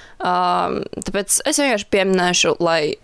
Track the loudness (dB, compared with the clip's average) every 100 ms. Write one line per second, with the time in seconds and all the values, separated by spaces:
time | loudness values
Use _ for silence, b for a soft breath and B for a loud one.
0 | B -6 -2 0 2 0 0 -4 -6 -8
1 | -6 -4 -2 -2 0 0 0 0 0 0
2 | 2 2 2 2 0 2 2 2 0 -4